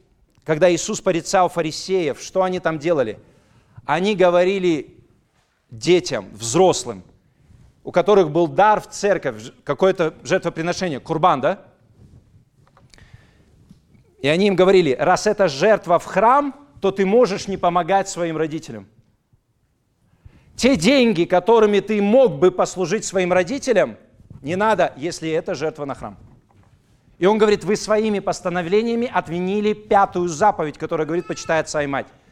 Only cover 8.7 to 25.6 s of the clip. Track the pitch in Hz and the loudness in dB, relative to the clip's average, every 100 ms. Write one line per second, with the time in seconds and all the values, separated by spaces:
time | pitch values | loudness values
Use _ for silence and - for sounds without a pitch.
8.7 | 208 - - 202 175 139 107 120 - - | 2 -2 -6 -2 -2 -4 -10 -16 -18 -8
9.7 | 143 190 185 160 - 131 180 175 160 165 | 0 0 2 -2 -4 -4 -2 -2 -6 -6
10.7 | 175 185 131 - 165 180 147 135 202 - | -4 -4 -6 -6 0 2 2 0 -4 -10
11.7 | _ _ _ - - _ _ _ _ _ | _ _ _ -20 -20 _ _ _ _ _
12.7 | _ _ _ - - _ _ _ _ _ | _ _ _ -20 -20 _ _ _ _ _
13.7 | - _ _ _ _ 135 165 208 175 185 | -20 _ _ _ _ 0 2 2 4 6
14.7 | 190 165 123 156 180 208 208 190 135 190 | 6 4 2 2 2 0 0 0 2 2
15.7 | 208 165 170 - 185 226 269 294 - - | 2 2 0 0 0 4 4 0 -8 -20
16.7 | - 196 196 190 220 226 190 - 185 180 | -6 -4 -2 0 2 2 0 -8 -2 0
17.7 | 175 170 196 190 - 170 160 156 151 - | 0 0 0 -2 -6 -6 -4 -6 -6 -12
18.7 | 113 98 _ _ _ _ _ _ _ _ | -16 -18 _ _ _ _ _ _ _ _
19.7 | _ _ _ _ _ - _ _ - 240 | _ _ _ _ _ -20 _ _ -2 2
20.7 | 262 170 277 233 170 170 180 180 233 214 | 2 4 4 4 2 2 2 4 4 6
21.7 | 202 202 214 202 240 247 147 180 180 180 | 2 0 0 2 4 4 4 2 2 -2
22.7 | 180 175 214 - 190 180 180 175 269 - | -2 -4 -4 -4 -4 0 0 0 -4 0
23.7 | 208 143 101 _ _ - - 135 185 220 | 0 0 -4 _ _ -20 -16 -8 -2 0
24.7 | 202 156 139 160 - 160 160 175 160 | 0 0 -2 -10 -8 -4 -4 -4 -6